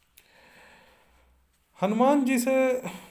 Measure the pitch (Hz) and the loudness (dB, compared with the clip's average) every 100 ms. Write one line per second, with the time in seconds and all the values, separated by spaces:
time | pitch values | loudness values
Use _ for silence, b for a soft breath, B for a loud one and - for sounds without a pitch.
0 | _ - b b b b b b b b | _ -20 b b b b b b b b
1 | b b b _ _ _ _ - 190 220 | b b b _ _ _ _ -6 -4 2
2 | 262 294 254 262 240 262 262 254 - B | 2 2 2 0 0 0 0 -2 -6 B
3 | B | B